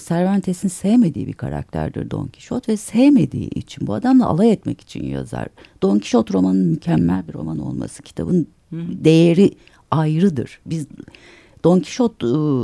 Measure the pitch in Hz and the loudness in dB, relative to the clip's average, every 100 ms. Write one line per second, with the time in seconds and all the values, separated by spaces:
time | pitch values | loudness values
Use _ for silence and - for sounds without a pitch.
0 | - 170 185 202 185 180 190 - 196 247 | -4 -2 0 -2 -2 -4 -6 -4 0 2
1 | 185 104 104 - 67 73 - 80 76 - | 2 0 -8 -8 -8 -8 -8 -6 -6 -6
2 | - - - - - 233 - 214 - 220 | -8 -8 -8 -12 -10 -8 -4 -6 -2 2
3 | 277 269 - - - - - - - 104 | 4 4 2 -4 -8 -8 -10 -10 -6 -4
4 | 247 262 - 156 226 185 - - - - | 2 4 4 2 2 2 -2 -8 -10 -10
5 | - - 117 60 - _ - - 190 202 | -8 -6 -8 -8 -10 _ -20 -4 0 0
6 | - 240 220 190 190 190 180 160 165 165 | 0 0 0 0 2 2 0 -2 0 0
7 | 170 185 160 151 156 156 139 - - - | 0 -2 -6 -12 -10 -8 -8 -8 -10 -14
8 | - - 82 175 - _ - 165 170 185 | -16 -8 -2 0 -2 _ -16 -12 -10 0
9 | 156 165 170 170 - - _ _ - 160 | 4 6 6 6 4 2 _ _ -4 -2
10 | 156 156 196 135 - - 123 160 - - | 0 2 0 0 -8 -10 -10 -10 -10 -16
11 | - - - - _ _ 165 180 - - | -20 -20 -20 -20 _ _ 2 2 2 -2
12 | 233 - 117 147 151 131 | -2 -2 -2 0 0 0